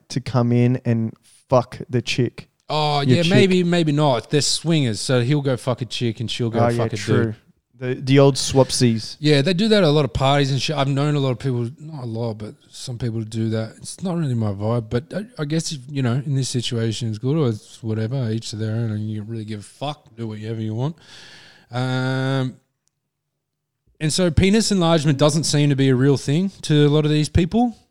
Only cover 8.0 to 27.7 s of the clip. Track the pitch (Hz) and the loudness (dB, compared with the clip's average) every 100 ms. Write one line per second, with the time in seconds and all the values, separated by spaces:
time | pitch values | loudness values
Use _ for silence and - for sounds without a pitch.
8 | 131 139 139 131 - 135 127 - 127 113 | 2 6 6 4 0 2 2 2 2 2
9 | - - 147 147 139 180 220 214 165 147 | -4 -4 2 2 2 0 2 4 4 2
10 | 139 - 135 143 135 135 - 147 139 139 | 0 0 2 2 2 -2 -2 -2 -2 0
11 | 147 147 135 120 139 123 120 147 151 151 | 0 0 -2 -2 -4 -4 -4 -8 -14 -12
12 | 123 113 117 107 107 - _ - - 117 | -8 -6 -6 -8 -12 -16 _ -16 -12 -8
13 | 123 113 107 113 113 110 110 - - - | -6 -4 -6 -4 -2 -2 -6 -10 -18 -8
14 | 170 170 151 120 107 98 107 120 110 120 | -4 -2 -2 -2 -2 -2 -2 -2 -2 -6
15 | - - 214 - 151 160 - 156 127 143 | -6 -8 -10 -8 -4 -4 -4 -10 -8 -4
16 | 123 123 143 135 127 127 - 117 113 104 | -2 -2 -2 -2 -2 -4 -4 -2 -2 -4
17 | 117 104 127 156 131 104 - - 110 110 | -6 -4 -2 0 0 -2 -8 -12 -6 -4
18 | 110 135 113 113 - 107 110 110 117 107 | -4 -4 -4 -4 -6 -8 -4 -4 -2 -4
19 | 107 107 104 113 107 104 98 - 139 147 | -4 -6 -8 -10 -10 -10 -14 -10 -10 -10
20 | _ 113 113 107 110 113 110 110 139 170 | _ -12 -10 -8 -8 -6 -4 -4 -4 -6
21 | - - - - - - _ 120 131 127 | -16 -20 -20 -20 -20 -20 _ -6 -4 -2
22 | 131 131 131 135 131 - _ _ _ _ | -2 -2 -2 -2 -4 -8 _ _ _ _
23 | _ _ _ _ _ _ _ _ _ _ | _ _ _ _ _ _ _ _ _ _
24 | 156 - 180 151 190 220 208 202 165 165 | -4 0 2 4 4 4 2 2 4 4
25 | 147 139 151 151 135 147 147 135 135 127 | 2 4 4 2 0 2 2 4 4 4
26 | 139 131 - 147 190 - - 151 147 151 | 4 2 0 0 -2 -4 0 4 6 4
27 | 151 151 151 - 170 220 240 | 2 0 2 2 2 2 0